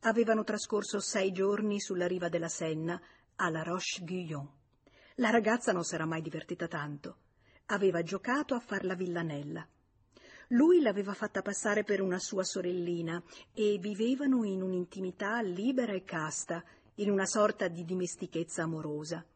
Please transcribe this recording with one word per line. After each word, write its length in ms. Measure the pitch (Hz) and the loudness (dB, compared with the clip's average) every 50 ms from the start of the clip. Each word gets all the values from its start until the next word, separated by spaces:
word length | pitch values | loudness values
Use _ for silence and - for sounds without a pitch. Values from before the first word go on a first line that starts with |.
Avevano 420 | - 233 220 233 233 208 220 220 214 | 2 2 4 4 4 4 4 2 2
trascorso 560 | - 208 214 - - - 208 202 - - 202 | -2 -2 -4 -4 -2 -2 -2 -2 -2 -4 -4
sei 320 | 190 - - 214 190 190 | -4 -2 0 0 0 0
giorni 480 | 190 180 190 196 202 208 214 214 208 202 | 0 2 0 2 2 2 0 0 -2 -2
sulla 280 | 196 - 196 180 180 180 | -2 -4 -2 -2 0 0
riva 200 | 185 185 175 170 | 0 -2 -2 -2
della 200 | 165 175 165 165 | -2 -2 -2 -2
Senna, 540 | - - 170 160 160 156 160 165 175 175 - - - - _ _ _ | -4 -4 -4 -2 -2 -2 -2 -4 -4 -6 -8 -16 -20 -20 _ _ _
a 140 | _ 180 175 | _ -2 -2
La 140 | 160 160 160 | 0 -2 -4
Roche-Guyon. 840 | 165 170 185 175 - - - 180 156 185 185 180 160 156 143 143 143 - - _ _ _ _ _ - _ - - - - | -4 -4 -4 -4 -6 -8 -8 -8 -6 -6 -6 -6 -6 -8 -8 -8 -10 -14 -20 _ _ _ _ _ -20 _ -20 -20 -18 -4
La 140 | - 247 220 | 0 2 4
ragazza 420 | 226 240 214 214 220 240 - - | 4 6 6 6 2 2 2 2
non 120 | 196 180 170 | 0 0 0
s'era 220 | - - 160 160 | -2 -2 -2 -2
mai 160 | 160 165 160 | -2 -2 -2
divertita 460 | 165 165 147 165 - - 175 - 175 160 | -4 -6 -8 -8 -8 -8 -6 -6 -6 -6
tanto. 500 | - 160 147 147 147 143 - 135 - _ _ _ _ _ _ _ _ - _ _ | -4 -6 -6 -6 -8 -10 -10 -14 -14 _ _ _ _ _ _ _ _ -20 _ _
Aveva 360 | 214 202 202 190 170 170 170 | -2 2 2 4 2 2 -2
giocato 520 | 165 190 190 - - 247 285 302 - 285 | -2 -4 -6 -2 0 0 0 0 0 -2
a 40 | 240 | -4
far 240 | 233 - 208 196 190 | -2 -4 -6 -4 -2
la 120 | 185 185 | -2 -2
villanella. 720 | 180 185 180 170 175 165 165 151 143 143 147 160 165 160 - _ _ _ _ _ _ _ _ _ - - - - - - _ | -2 -2 -2 -2 -2 -2 -4 -4 -6 -8 -8 -8 -10 -12 -14 _ _ _ _ _ _ _ _ _ -20 -20 -20 -20 -20 -6 _
Lui 320 | 247 240 285 330 359 349 | 6 6 8 10 10 8
l'aveva 320 | 302 233 196 196 202 190 202 | 8 6 4 2 -2 -2 -4
fatta 280 | - - 208 - 196 | -4 -4 -4 -4 -4
passare 420 | 190 208 202 - - 220 208 208 208 | -4 -2 -4 -2 0 2 2 2 2
per 180 | - 208 190 | 2 2 2
una 180 | 196 190 180 185 | 2 2 0 -2
sua 240 | - - - 185 185 | -2 -4 -2 -2 -2
sorellina 800 | 180 - 196 180 180 180 180 175 170 175 170 165 165 165 175 175 - - - - _ _ | -2 -2 -2 -2 -2 -2 0 0 -2 -2 -2 -2 -2 -4 -4 -6 -10 -20 -20 -20 _ _
e 240 | - 214 208 208 196 | 0 2 2 2 2
vivevano 640 | 180 208 208 185 220 233 262 262 285 277 262 247 226 | -2 -4 -2 0 2 2 2 2 2 2 4 4 4
in 180 | 202 190 190 | 2 0 -2
un'intimità 800 | 185 185 185 180 180 - - 190 190 180 180 - 208 196 220 240 | -2 0 0 -2 -2 -4 -6 -6 -6 -6 -6 -4 -4 -2 -2 -2
libera 520 | 233 190 175 175 202 247 277 254 247 226 208 | -2 -2 -2 0 0 0 2 2 0 0 0
e 100 | 185 185 | -4 -4
casta, 600 | - - 165 156 156 - - - - 175 170 170 - - - _ - _ | -4 -4 -4 -4 -2 -4 -6 -4 -4 -6 -6 -6 -12 -20 -20 _ -20 _
in 140 | - 208 202 | -2 0 2
una 160 | 202 196 190 | 2 2 2
sorta 420 | 185 - 226 208 214 208 - 208 180 | 2 4 4 4 4 4 2 -2 -2
di 180 | 170 165 175 | -2 -4 -6
dimestichezza 800 | 165 185 185 180 175 - - - 175 - 165 170 165 - - 165 | -4 -2 -2 -2 -4 -4 -8 -10 -6 -4 -4 -4 -4 -4 -4 -2
amorosa. 640 | 165 165 156 151 151 151 151 151 156 165 165 165 _ _ | -2 -2 -4 -4 -6 -6 -6 -6 -6 -8 -8 -8 _ _